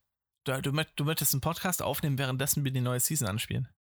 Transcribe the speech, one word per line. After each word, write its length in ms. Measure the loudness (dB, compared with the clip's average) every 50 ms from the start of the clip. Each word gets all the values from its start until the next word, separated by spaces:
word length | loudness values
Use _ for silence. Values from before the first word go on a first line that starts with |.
| _ _ _ _ _ _ _ _ -4
Du, 160 | -2 -2 0
du 120 | 0 0
möcht-, 200 | 0 0 0 -2 -2
du 80 | -2 0
möchtest 280 | 0 2 2 2 2
einen 80 | 2 2
Podcast 400 | 0 0 0 0 -2 -2 -2 0
aufnehmen, 360 | -2 -2 -2 0 0 0 0 0
währenddessen 460 | 0 0 0 0 0 0 0 0 0
wir 80 | 0
die 80 | 2 2
neue 200 | 0 2 2 0
Season 280 | 0 0 0 0 0 0
anspielen? 400 | 0 -2 -2 -2 -2 -2 -4 -4 -8 _ _ _ _